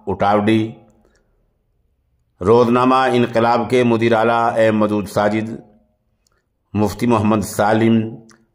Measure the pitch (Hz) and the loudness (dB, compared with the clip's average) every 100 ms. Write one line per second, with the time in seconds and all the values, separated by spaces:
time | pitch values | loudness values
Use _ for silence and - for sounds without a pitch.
0 | - 92 101 107 104 113 110 - - _ | -10 -4 0 0 2 0 -2 -10 -20 _
1 | _ _ _ _ _ _ _ _ _ _ | _ _ _ _ _ _ _ _ _ _
2 | _ _ _ _ 90 117 117 123 127 131 | _ _ _ _ 2 4 4 2 2 2
3 | 131 123 117 113 113 120 113 127 120 113 | 2 0 0 0 0 0 0 0 0 0
4 | 117 113 113 117 117 117 113 107 104 104 | 0 0 0 0 0 0 0 2 0 -2
5 | 98 - 104 107 110 110 - _ _ _ | -4 -2 -2 -2 -6 -10 -16 _ _ _
6 | _ _ _ _ _ _ _ 101 104 101 | _ _ _ _ _ _ _ -4 -2 -2
7 | 120 113 104 110 98 - 104 110 113 113 | 0 0 2 0 -2 -2 0 2 2 0
8 | 110 - - - _ | -2 -10 -20 -20 _